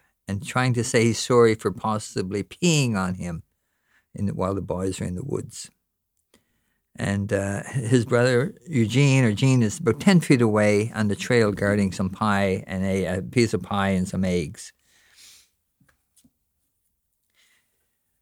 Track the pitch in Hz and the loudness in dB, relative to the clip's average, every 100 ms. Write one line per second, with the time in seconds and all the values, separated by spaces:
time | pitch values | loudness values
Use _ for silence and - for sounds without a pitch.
0 | _ _ - 98 - 127 127 120 117 120 | _ _ -8 -8 -4 -2 0 0 0 2
1 | 113 107 - 123 117 110 104 92 110 107 | 2 2 2 6 6 4 -2 -4 -4 -6
2 | - 113 92 101 95 - 175 151 127 101 | -6 -8 -6 -6 -8 -2 2 2 2 0
3 | 92 90 87 82 - _ _ _ _ _ | -2 -4 -8 -10 -12 _ _ _ _ _
4 | _ - 101 - 92 98 92 90 95 95 | _ -6 -6 -2 -4 -4 -4 -4 -4 -4
5 | 98 90 - - 101 - - _ _ _ | -6 -6 -6 -8 -8 -14 -20 _ _ _
6 | _ _ _ _ _ _ _ _ _ - | _ _ _ _ _ _ _ _ _ -8
7 | 101 101 98 98 98 101 - 139 110 127 | -4 -2 -2 -2 -4 -6 -6 -8 0 2
8 | 110 120 123 123 147 - - 143 107 120 | 2 2 4 2 0 -6 -4 0 2 2
9 | 143 135 120 98 135 131 107 - - 110 | 4 4 2 2 2 4 2 0 -2 0
10 | - 180 - 131 117 107 104 104 113 110 | 4 4 4 4 4 4 4 2 0 -2
11 | 104 98 - 123 107 98 101 104 98 87 | -2 -2 0 2 2 0 0 2 0 -2
12 | 92 92 107 98 98 95 - 92 95 95 | -6 -2 0 0 0 -2 -4 -6 -2 -2
13 | 85 92 - 127 113 101 90 101 98 95 | -2 -4 -4 0 0 0 -4 -2 0 0
14 | 92 92 95 87 76 - - _ _ _ | -2 -2 -2 -2 -4 -10 -20 _ _ _
15 | _ _ - - _ _ _ _ _ _ | _ _ -20 -20 _ _ _ _ _ _
16 | _ _ _ _ _ _ _ _ _ _ | _ _ _ _ _ _ _ _ _ _
17 | _ _ _ _ _ _ _ _ _ _ | _ _ _ _ _ _ _ _ _ _
18 | _ _ | _ _